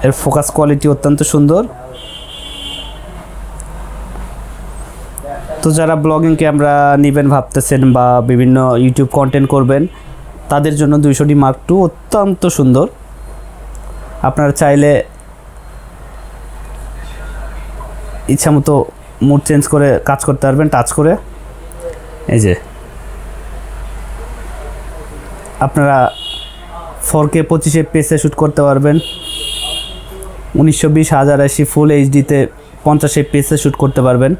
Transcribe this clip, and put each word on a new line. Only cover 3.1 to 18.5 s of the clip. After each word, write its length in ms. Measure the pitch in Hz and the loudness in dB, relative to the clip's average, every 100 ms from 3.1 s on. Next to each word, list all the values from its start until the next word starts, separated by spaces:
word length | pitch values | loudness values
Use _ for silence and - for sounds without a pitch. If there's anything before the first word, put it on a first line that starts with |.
| - - - - - - - - - - - - - - - - - - - - - - - - - | -14 -14 -14 -12 -12 -12 -12 -12 -12 -12 -12 -12 -12 -14 -14 -14 -14 -16 -16 -12 -12 -10 -10 -8 -2
তো 100 | 165 | 0
যারা 240 | 156 160 156 | 2 2 2
ব্লগিং 400 | 151 156 160 156 | 2 2 2 2
ক্যামেরা 640 | 156 147 147 143 143 143 | 2 2 2 4 4 4
নিবেন 300 | 143 139 143 | 4 4 4
ভাবতেছেন 640 | 143 127 135 - 135 131 | 2 0 -2 0 4 4
বা 280 | 123 123 123 | 6 4 4
বিভিন্ন 500 | 120 123 123 131 131 | 4 4 4 4 4
YouTube 360 | 120 127 127 131 | 4 2 2 0
কনটেন্ট 420 | - 135 139 139 | 2 2 2 2
করবেন, 380 | 143 127 135 175 - - - - - - | 2 4 2 0 -6 -18 -18 -18 -18 -2
তাদের 260 | 143 151 147 | 0 0 2
জন্য 220 | 147 147 | 2 4
দুইশো 280 | 147 135 147 | 4 4 4
ডি 100 | 147 | 4
Mark 180 | 135 131 - | 4 0 0
টু 160 | 180 | 2
অত্যন্ত 640 | 180 - - 220 196 185 180 | 2 0 -2 0 2 0 0
সুন্দর। 400 | - 131 123 233 - - - - - - - - - - - - - | 2 4 4 2 -4 -20 -18 -16 -16 -18 -16 -16 -14 -14 -16 -14 -6
আপনারা 300 | 131 135 143 | -4 0 0
চাইলে 520 | 139 151 143 147 143 - - - - - - - - - - - - - - - - - - - - - - - - - - - - - - - - - | 2 4 4 4 2 0 -12 -20 -20 -20 -20 -20 -20 -20 -20 -20 -18 -18 -16 -16 -16 -14 -12 -12 -12 -14 -12 -12 -10 -10 -10 -12 -12 -12 -12 -12 -10 -4
ইচ্ছামতো 580 | 135 165 | 0 4